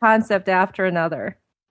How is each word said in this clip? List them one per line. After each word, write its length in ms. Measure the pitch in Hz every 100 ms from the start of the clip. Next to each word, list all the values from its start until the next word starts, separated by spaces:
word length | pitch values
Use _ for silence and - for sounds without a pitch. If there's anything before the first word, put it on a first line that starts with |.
concept 460 | 220 220 220 196 190
after 360 | 185 190 - 185
another. 520 | 170 160 147 101 - _ _ _